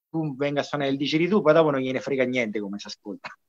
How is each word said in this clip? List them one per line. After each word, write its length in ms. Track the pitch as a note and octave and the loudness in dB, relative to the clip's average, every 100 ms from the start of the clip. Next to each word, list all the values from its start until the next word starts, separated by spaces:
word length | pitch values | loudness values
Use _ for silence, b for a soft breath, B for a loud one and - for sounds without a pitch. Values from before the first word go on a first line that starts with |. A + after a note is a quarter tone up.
| _ | _
tu 260 | D#3+ D#3 C3 | -4 -4 -2
venga 240 | C#3+ C#3+ | -2 -2
a 40 | |
suonare 280 | C3+ D3 C#3 | -2 -2 -2
il 60 | C#3 | 0
didgeridoo, 440 | C#3 D#3 F3 G#3 | 0 0 2 4
poi 120 | D3 | 6
dopo 160 | D#3 D#3 | 6 6
non 80 | C3+ | 2
gliene 220 | C3 C3 | -2 -4
frega 240 | C3+ C3+ B2 | -2 0 0
niente 340 | B2+ A2 G#2+ | 0 -2 -4
come 180 | G2+ G2+ | -6 -8
si 100 | G#2 | -12
ascolta, 420 | - G#2 F#2 - - | -14 -12 -12 -14 -18